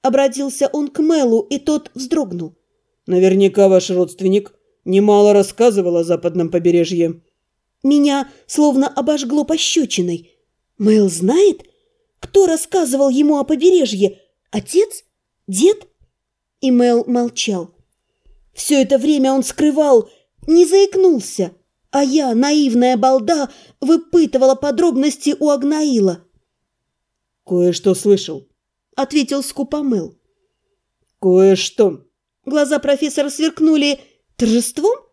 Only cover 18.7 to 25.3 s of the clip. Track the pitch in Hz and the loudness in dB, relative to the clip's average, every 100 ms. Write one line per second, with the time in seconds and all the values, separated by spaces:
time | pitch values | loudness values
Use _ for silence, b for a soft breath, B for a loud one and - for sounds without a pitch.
18.7 | 294 262 277 277 294 262 269 - - 302 | 0 2 0 0 0 0 0 -4 -2 -2
19.7 | 285 294 240 214 b b _ - 330 339 | 0 2 2 2 b b _ 0 2 4
20.7 | 381 392 381 370 277 - - 185 _ _ | 4 2 2 2 2 -4 -6 -6 _ _
21.7 | _ _ 285 277 294 269 226 285 302 277 | _ _ -2 0 0 0 0 0 0 0
22.7 | 233 247 254 262 262 214 320 269 b b | 2 2 2 2 2 0 -2 -4 b b
23.7 | _ 269 330 - 349 311 262 262 269 294 | _ 0 0 2 0 2 2 2 2 -2
24.7 | 233 339 254 294 - 294 | 0 0 0 -2 -2 -4